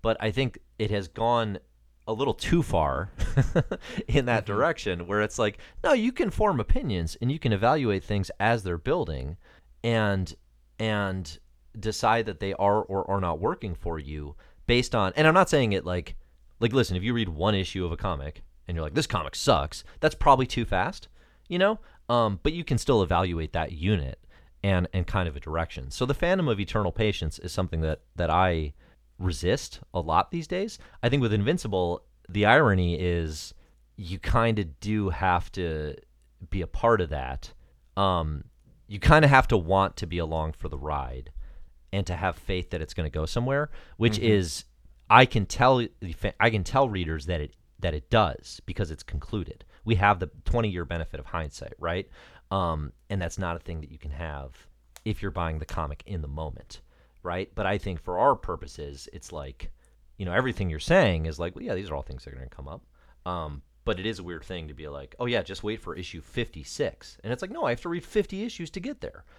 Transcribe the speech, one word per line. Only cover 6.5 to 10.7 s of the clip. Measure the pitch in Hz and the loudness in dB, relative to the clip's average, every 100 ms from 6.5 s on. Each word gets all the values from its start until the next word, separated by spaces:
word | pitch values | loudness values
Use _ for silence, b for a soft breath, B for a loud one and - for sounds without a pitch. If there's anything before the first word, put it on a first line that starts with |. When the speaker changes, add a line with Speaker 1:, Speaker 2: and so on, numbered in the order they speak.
| 147 | 2
Speaker 1:
opinions | 104 - 214 92 82 - | 4 4 4 -2 -4 -2
and | 120 | -4
you | 151 | 0
can | 123 | 0
evaluate | 101 113 151 123 98 | 2 4 2 2 0
things | - 104 92 - | 0 -2 -2 0
as | 104 117 | 2 2
they're | 101 107 | -2 -4
building | - 170 90 71 65 85 b b b - | -2 -2 -2 -6 -8 -10 b b b -6
and, | 117 117 104 98 92 - _ _ _ | 0 2 2 0 -2 -8 _ _ _